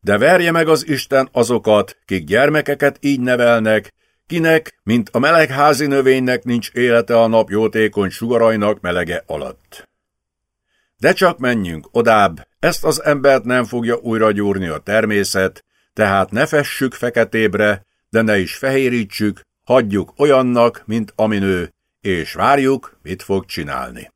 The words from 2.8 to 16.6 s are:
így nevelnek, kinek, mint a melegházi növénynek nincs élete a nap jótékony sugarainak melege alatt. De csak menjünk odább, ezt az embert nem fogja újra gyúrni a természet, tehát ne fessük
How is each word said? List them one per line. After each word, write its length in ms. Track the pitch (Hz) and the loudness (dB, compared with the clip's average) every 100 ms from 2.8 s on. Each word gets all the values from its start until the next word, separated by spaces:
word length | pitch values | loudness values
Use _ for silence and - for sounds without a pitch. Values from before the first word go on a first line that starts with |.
| 143 139 | -2 0
így 200 | 143 139 | -2 -2
nevelnek, 720 | 123 123 120 117 110 107 104 _ _ _ _ | 0 2 2 2 2 0 -2 _ _ _ _
kinek, 540 | 170 160 160 156 _ | -2 2 0 0 _
mint 260 | - 113 - | -2 -2 0
a 60 | - | -2
melegházi 680 | 139 165 151 131 147 143 147 | 2 2 2 2 2 2 0
növénynek 580 | 139 131 131 127 123 | 2 2 2 0 -2
nincs 260 | 127 120 104 | -2 -4 -4
élete 500 | - 123 117 113 117 | -2 2 2 2 2
a 60 | 113 | 4
nap 240 | 113 104 | 2 0
jótékony 600 | 101 110 110 107 104 98 | 0 -2 0 0 0 -4
sugarainak 680 | - 117 120 113 110 104 104 | -4 -4 2 2 2 -2 -2
melege 420 | 90 90 87 87 - | -4 -4 -4 -8 -8
alatt. 600 | 78 65 - _ - - _ _ _ _ _ _ _ _ _ _ _ | -10 -10 -14 _ -20 -20 _ _ _ _ _ _ _ _ _ _ _
De 160 | 135 | 0
csak 260 | 185 185 - | 2 0 0
menjünk 500 | 127 117 92 80 - | -4 -2 -4 -8 -4
odább, 560 | 120 117 107 98 80 - _ | 0 2 4 2 -2 -18 _
ezt 260 | 165 170 | -4 -2
az 180 | 160 156 | -2 -2
embert 420 | 151 143 139 135 | -2 0 2 2
nem 200 | 113 127 | 0 -2
fogja 320 | 113 123 117 117 | -2 -4 -4 -4
újra 360 | 120 110 110 | -2 0 0
gyúrni 340 | 101 104 95 90 | 0 -2 -2 -4
a 120 | 76 | -8
természet, 840 | - 107 110 104 95 98 95 - _ _ _ | -2 -2 0 0 -2 -2 -2 -4 _ _ _
tehát 380 | - 107 98 92 | -2 0 2 0
ne 160 | 104 156 | -2 0
fessük 480 | 151 | 0